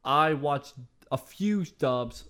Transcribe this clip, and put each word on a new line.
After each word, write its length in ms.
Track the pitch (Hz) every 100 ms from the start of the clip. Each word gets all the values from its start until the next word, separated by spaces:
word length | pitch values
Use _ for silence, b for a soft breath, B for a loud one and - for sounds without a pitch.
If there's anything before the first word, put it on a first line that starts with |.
| 131
I 280 | 143 156 151
watch 360 | 143 143 - - 123 _ -
a 60 | 131
few 480 | - - 208 208 170
dubs 580 | - 139 123 120 - -